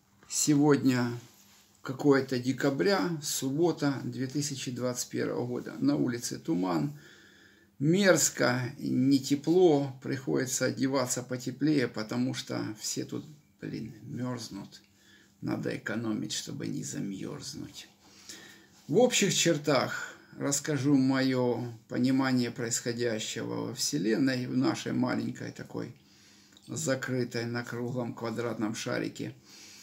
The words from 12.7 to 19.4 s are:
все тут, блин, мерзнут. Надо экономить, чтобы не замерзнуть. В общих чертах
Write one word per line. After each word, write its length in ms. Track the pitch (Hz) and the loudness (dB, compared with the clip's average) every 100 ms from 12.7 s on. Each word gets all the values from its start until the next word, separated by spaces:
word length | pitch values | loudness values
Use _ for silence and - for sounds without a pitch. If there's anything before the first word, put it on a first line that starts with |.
| 107 | -6
все 280 | - 139 127 | -6 -6 -6
тут, 180 | 123 - - _ _ | -8 -10 -20 _ _
блин, 320 | 101 107 107 107 | -10 -8 -10 -12
мерзнут. 800 | 117 117 127 120 - 98 - - _ _ _ - _ - | -12 -6 -6 -6 -10 -12 -14 -20 _ _ _ -20 _ -10
Надо 340 | - 117 120 | -4 -4 -4
экономить, 580 | 113 - 110 113 104 - | -6 -6 -4 -4 -4 -4
чтобы 340 | - - - 113 | -6 -8 -8 -6
не 180 | 101 | -6
замерзнуть. 1040 | 101 98 98 95 107 - - - - - - _ - - - - - - - - - | -8 -8 -8 -8 -10 -10 -12 -12 -14 -14 -20 _ -20 -20 -20 -20 -20 -20 -20 -20 0
В 120 | 170 | 4
общих 340 | 247 - 196 | 6 6 2
чертах 840 | - | 4